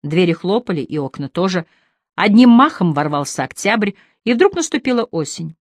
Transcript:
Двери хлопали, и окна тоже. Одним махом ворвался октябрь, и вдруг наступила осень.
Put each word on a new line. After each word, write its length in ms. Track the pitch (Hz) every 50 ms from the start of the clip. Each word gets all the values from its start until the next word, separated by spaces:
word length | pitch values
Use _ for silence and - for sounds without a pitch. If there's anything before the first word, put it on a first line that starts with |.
| -
Двери 300 | 143 151 170 185 170 165
хлопали, 480 | - - 175 202 233 240 - 185 151
и 160 | 131 - -
окна 320 | 151 139 131 - - 143 131
тоже. 360 | _ 170 180 190 185 180 160 _ _ _ _ _ _ _ _ _ _
Одним 340 | - 175 214 202 226 254 247
махом 440 | 233 233 277 311 - - 190 170 147
ворвался 500 | 143 147 151 147 143 143 - - - 131
октябрь, 500 | 131 - - - 196 220 240 208 202 196 _ _ _ _ _ _
и 100 | 226 247
вдруг 200 | 233 359 403 -
наступила 500 | 349 330 - - 269 _ 269 247 240 226
осень. 520 | - - 165 151 - - - 165 156 160 _ _